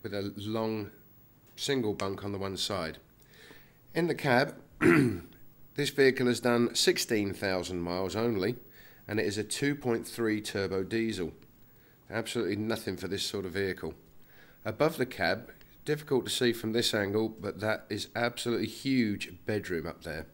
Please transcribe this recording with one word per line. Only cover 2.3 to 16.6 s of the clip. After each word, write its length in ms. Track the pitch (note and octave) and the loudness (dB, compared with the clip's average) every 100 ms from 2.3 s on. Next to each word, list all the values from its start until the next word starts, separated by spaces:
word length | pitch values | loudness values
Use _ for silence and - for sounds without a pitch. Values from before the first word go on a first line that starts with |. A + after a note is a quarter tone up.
the 60 | G2+ | -6
one 180 | G2 F#2 | -6 -4
side. 440 | - G2 D#2+ D#2 - _ - - - - - - - - | -2 -2 -4 -8 -18 _ -20 -20 -20 -20 -20 -20 -6 0
In 100 | E3+ | 0
the 80 | |
cab, 420 | D3 D3 B2 C#3+ - - | 0 4 4 4 -2 -18
<clears throat> 100 | - | 4
this 1080 | D#3 E3+ B2+ F#2 - - - - - - C#3+ | 6 8 6 0 -8 -20 -20 -20 -14 -4 -4
vehicle 380 | - C3+ B2+ B2 | 6 6 6 2
has 120 | A#2+ | 2
done 360 | B2 A#2+ A#2+ - | 4 4 4 4
sixteen 580 | - B2 - A2+ G2+ | 4 4 2 2 2
thousand 480 | F#2+ G2+ F#2 F2 F2+ | 0 0 0 -2 -4
miles 340 | E2+ F2+ F#2+ F#2 | -2 -2 -2 0
only, 420 | A#2 G#2+ F#2+ B2+ - - - - - | 0 2 0 -2 -8 -20 -20 -20 -4
and 120 | G#2 | 0
it 60 | F#2 | 0
is 140 | G#2 | -2
a 40 | |
two 300 | G#2 - C#3 | -4 0 0
point 320 | C#3+ C3 A2+ A#2 | 0 0 -2 -2
three 340 | - A2+ G#2+ | -2 0 0
turbo 440 | G#2+ G#2 F#2+ F#2+ | -2 -4 -2 -2
diesel. 480 | F2+ A2+ A2+ F#2 E2 - - - - - - - _ | -2 0 0 -2 -4 -6 -20 -20 -20 -20 -20 -20 _
Absolutely 440 | A2 A2+ A#2+ F#2+ G2+ | -6 -4 -2 -2 -2
nothing 400 | G#2+ A2 - F#2 | -2 -2 -4 -6
for 120 | F#2 | -4
this 160 | F#2+ | -4
sort 200 | - G#2 | -4 -4
of 80 | F#2 | -4
vehicle. 440 | F2 G2 F2+ D#2+ - - - - - - - | -2 -2 -2 -8 -10 -18 -20 -20 -20 -20 -12
Above 340 | - G#2+ D3+ D#3+ | -8 2 2 2
the 80 | B2+ | -4
cab, 460 | - F2 F#2+ - - - - | 0 0 0 -4 -18 -20 -14
difficult 420 | - D3 D3+ C3 A2 | -4 -4 2 0 2
to 60 | |
see 220 | - A#2+ | 2 2
from 200 | A2+ | 2